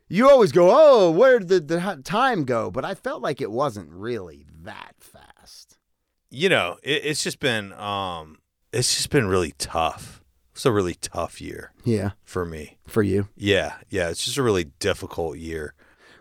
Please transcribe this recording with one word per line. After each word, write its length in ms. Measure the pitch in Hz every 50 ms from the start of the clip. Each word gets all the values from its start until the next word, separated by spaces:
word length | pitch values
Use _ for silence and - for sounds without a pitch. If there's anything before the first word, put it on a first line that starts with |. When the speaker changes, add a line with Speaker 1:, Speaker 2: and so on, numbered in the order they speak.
| _ _
Speaker 1:
you 200 | 156 196 254 277
always 220 | 285 262 214 156
go, 180 | 127 175 175 180
"Oh, 380 | 226 302 320 294 262 220 185 170
where 300 | 160 185 254 269 254 233
did 280 | 185 165 190 180 151 143
the 80 | 165 175 180 202 180
h-, 60 | 135 -
time 400 | - 180 220 262 269 240 175 139
go?" 260 | 120 123 113 107 101
But 140 | 90 123 135
I 80 | 175 196
felt 260 | - - 254 302 -
like 180 | - 170 139 -
it 80 | 127 98
wasn't 400 | 107 123 147 139 101 104 85 73
really 540 | 82 92 101 120 123 104 92 85 73 71 73 76 78 80 82
that 280 | 104 101 98 - - _ _
fast. 800 | _ _ _ 78 - - _ _ _ - - - - _ _ _ _ _ _ _ _ _ _ _ _ _
Speaker 2:
You 200 | - 127 175 190
know, 280 | 151 110 90 87 85 - -
it, 180 | 131 151 147 -
it's 180 | 147 151 - -
just 160 | 185 - -
been, 320 | - 131 117 110 101 98 -
um, 640 | - 104 101 101 98 98 92 87 82 78 78 78 _ _ _ _ _ _ _ -
it's 200 | 120 123 - -
just 140 | - - -
been 180 | - 143 113
really 260 | 92 95 92 87 73 -
tough. 640 | - - - - 82 80 78 - - - - - - _ _ _ _ _ _ _
It's 120 | - -
a 60 | 139
really 240 | 107 104 92 87 85
tough 440 | - - - - 90 82 - - -
year 300 | - - - - - - _ _ -
Speaker 1:
Yeah. 260 | 120 113 98 98 101 - _ _
Speaker 2:
for 200 | - - 92 90
me. 320 | 85 80 76 76 - _ _ _
Speaker 1:
For 160 | - - 113 104
you? 260 | 95 95 101 101 - _
Speaker 2:
Yeah, 400 | - 104 101 98 90 76 73 - - - _
yeah. 200 | 101 95 87 85
It's 140 | 82 - -
just 120 | 131 123
a 60 | 139 131
really 220 | 117 101 92 85
difficult 720 | 69 - _ - 98 85 - 98 - - - 85 80 67
year. 360 | 80 82 80 82 78 76 71 - _ _ _ _ _ _ _ _ _